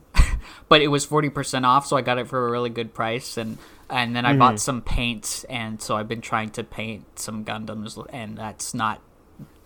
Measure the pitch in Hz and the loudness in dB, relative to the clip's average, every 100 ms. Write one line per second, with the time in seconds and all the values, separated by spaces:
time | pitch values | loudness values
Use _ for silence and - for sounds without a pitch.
0 | - - - - - - - 160 147 143 | -2 4 4 4 -6 -4 6 6 8 2
1 | - 151 151 143 135 135 127 131 139 139 | 2 0 0 -2 -4 2 4 4 4 0
2 | 123 123 117 131 120 120 120 113 113 - | 2 0 0 -2 0 0 -2 -4 -6 -4
3 | 113 117 - - 113 113 - - - 131 | -4 -4 -6 -8 -6 -8 -16 -20 -6 -2
4 | 117 120 123 135 127 107 - 123 - - | -2 0 4 6 6 4 -2 -4 0 0
5 | 120 113 - - - 127 110 107 - 107 | 0 -4 -6 -10 -8 -8 -6 -6 -2 -2
6 | 107 113 - 113 110 - 107 - 110 104 | -2 -6 -2 -2 -2 -8 -10 -8 -8 -10
7 | - - - 110 107 110 110 110 107 110 | -14 -12 -10 -8 -8 -8 -8 -10 -10 -12
8 | - 135 107 110 110 101 - 123 110 - | -14 -12 -12 -10 -12 -10 -8 -2 -2 -4
9 | - _ _ - - - | -12 _ _ -20 -20 -20